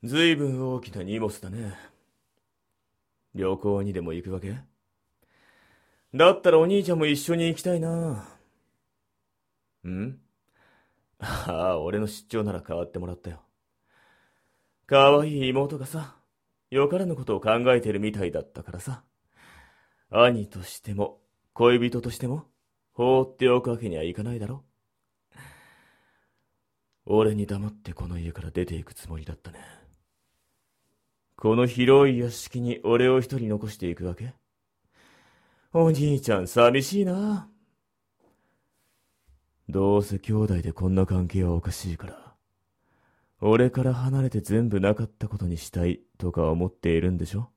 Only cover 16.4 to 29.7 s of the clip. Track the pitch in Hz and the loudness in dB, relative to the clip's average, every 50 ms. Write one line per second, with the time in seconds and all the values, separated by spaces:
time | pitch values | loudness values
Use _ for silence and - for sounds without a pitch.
16.4 | _ _ _ _ _ _ - 135 139 143 175 185 196 180 98 - 82 - 107 92 | _ _ _ _ _ _ 0 0 2 2 0 -2 -2 -4 -4 -6 -4 -4 -4 -2
17.4 | - 107 110 117 123 127 127 123 - 110 101 98 104 107 104 104 98 87 73 80 | 2 0 0 2 4 4 4 4 2 0 -4 -2 -4 -4 -4 -4 -6 -4 -4 -6
18.4 | - - _ - - - 85 90 - - 131 117 _ _ _ _ _ _ _ _ | -8 -8 _ -18 -16 -14 -14 -14 -12 -12 -12 -12 _ _ _ _ _ _ _ _
19.4 | - - - - - _ _ _ _ _ _ _ _ _ - 110 120 123 123 113 | -20 -20 -20 -20 -20 _ _ _ _ _ _ _ _ _ 4 4 6 6 4 2
20.4 | 101 - - 95 90 - - - _ - 104 98 101 - - _ _ _ _ _ | -4 -8 -10 -16 -16 -16 -18 -18 _ -10 -4 -4 -4 -6 -6 _ _ _ _ _
21.4 | _ _ _ - 117 120 123 123 120 123 123 123 117 127 113 - - 123 127 156 | _ _ _ 4 6 6 6 6 2 0 -2 -4 -6 -6 -8 -8 -8 -8 -8 -8
22.4 | - _ _ _ _ _ _ _ _ _ _ - 123 127 131 131 131 131 - _ | -10 _ _ _ _ _ _ _ _ _ _ 0 2 4 4 4 4 0 -2 _
23.4 | 127 127 123 123 120 123 120 113 117 107 85 78 78 85 87 - 107 120 120 117 | 2 4 4 4 2 0 -4 -4 -6 -6 -6 -4 -6 -6 -6 -6 -8 -8 -6 -8
24.4 | 104 104 127 139 _ _ _ _ _ _ _ _ _ _ _ _ _ _ _ - | -8 -10 -10 -12 _ _ _ _ _ _ _ _ _ _ _ _ _ _ _ -20
25.4 | - - - - _ _ _ _ _ _ _ _ _ _ _ _ _ _ _ _ | -20 -20 -20 -20 _ _ _ _ _ _ _ _ _ _ _ _ _ _ _ _
26.4 | _ _ _ _ _ _ _ _ _ _ _ _ _ - 101 107 110 107 107 107 | _ _ _ _ _ _ _ _ _ _ _ _ _ 0 2 4 4 4 2 -2
27.4 | 101 98 104 98 101 107 - - _ - 85 - - 87 87 85 85 82 80 - | -4 -4 -4 -6 -6 -8 -10 -10 _ -14 -12 -10 -10 -8 -8 -8 -8 -8 -10 -10
28.4 | 101 - - 90 90 - 87 82 80 - - - - - 82 80 78 - 80 - | -12 -8 -4 -4 -4 -4 -6 -10 -10 -12 -18 -20 -16 -14 -14 -14 -12 -12 -14 -16
29.4 | _ - 82 - - - | _ -20 -20 -20 -20 -20